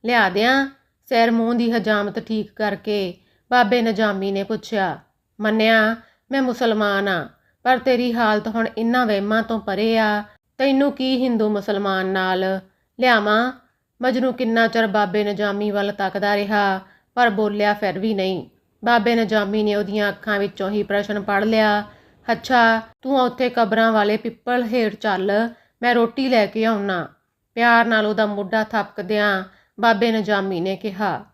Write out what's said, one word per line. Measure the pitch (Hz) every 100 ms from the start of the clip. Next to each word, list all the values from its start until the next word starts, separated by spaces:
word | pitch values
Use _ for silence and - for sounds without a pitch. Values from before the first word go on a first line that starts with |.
| 226
ਲਿਆ | 240 196
ਦਿਆਂ?" | 180 233 269 269 - _ _ -
ਸਿਰ | 240 233
ਮੂੰਹ | 226 226 240
ਦੀ | 233
ਹਜਾਮਤ | 233 214 208 202 202
ਠੀਕ | - 220 208
ਕਰਕੇ | - 214 196 220 208 190 180 _ _ _
ਬਾਬੇ | 247 220 247
ਨਿਜਾਮੀ | 226 208 220 196 196
ਨੇ | 196
ਪੁੱਛਿਆ। | 196 220 - 214 190 147 _ _ _ _
"ਮੰਨਿਆ | 214 220 220 226 214 226 _ _ _
ਮੈਂ | 277
ਮੁਸਲਮਾਨ | 254 233 240 214 208 196 202
ਆਂ, | 180 143 _ _ _
ਪਰ | 247 254
ਤੇਰੀ | 254 247 247
ਹਾਲਤ | 233 226 208 214
ਹੁਣ | 220 220 -
ਇਹਨਾਂ | 226 247 233
ਵਹਿਮਾਂ | 202 202 220
ਤੋਂ | 226 226
ਪਰੇ | 214 190 220 226
ਆ। | 214 208 208 _ _ _
ਤੈਨੂੰ | 269 269 285
ਕੀ | 277 262 262
ਹਿੰਦੂ | 254 226 214
ਮੁਸਲਮਾਨ | 208 202 202 202 190 190
ਨਾਲ? | 190 185 185 185 190 190 _ _ -
ਲਿਆਵਾਂ?" | 247 226 208 214 247 254 _ _ _ _
ਮਜਨੂ | 247 254 262
ਕਿੰਨਾ | 247 240 226 226
ਚਿਰ | 226 220
ਬਾਬੇ | 208 202 208
ਨਿਜਾਮੀ | 208 202 208 202 208
ਵੱਲ | 202 202
ਤੱਕਦਾ | 202 196 196 202 202
ਰਿਹਾ, | 202 208 202 190 - _ _
ਪਰ | - 240
ਬੋਲਿਆ | 202 214 208 208
ਫਿਰ | 208 202 180
ਵੀ | 220
ਨਹੀਂ। | 202 190 180 - _ _ _ 214
ਬਾਬੇ | 240 220 233
ਨਿਜਾਮੀ | 220 214 202 214
ਨੇ | 208 208
ਉਹਦੀਆਂ | 202 208 208
ਅੱਖਾਂ | 202 - 202
ਵਿੱਚੋਂ | 202 202 196
ਹੀ | 208
ਪ੍ਰਸ਼ਨ | 202 202 208 208
ਪੜ੍ਹ | 202 196 214
ਲਿਆ। | 220 214 208 208 - _ _ -
"ਅੱਛਾ, | 233 - 254 226 226 226 _
ਤੂੰ | 262 269
ਉੱਥੇ | 254 240 247
ਕਬਰਾਂ | 240 220 226 226
ਵਾਲੇ | 220 208 214
ਪਿੱਪਲ | 226 226 - 247
ਹੇਠ | 240 247 220 214
ਚੱਲ, | 220 190 190 202 233 233 _ _
ਮੈਂ | 240 240
ਰੋਟੀ | 233 233 262
ਲੈ | 240 202
ਕੇ | 220 220
ਆਉਣਾ," | 214 202 180 156 _ _ _ _
ਪਿਆਰ | - 233 233 233
ਨਾਲ | 220 214
ਉਹਦਾ | 214 214
ਮੋਢਾ | 202 196 220
ਥਪਕਦਿਆਂ | 214 226 202 - 185 214 208 196 190 _ _ -
ਬਾਬੇ | 226 214 233
ਨਿਜਾਮੀ | 220 208 202 196 180
ਨੇ | 185 190
ਕਿਹਾ। | 220 185 208 151 -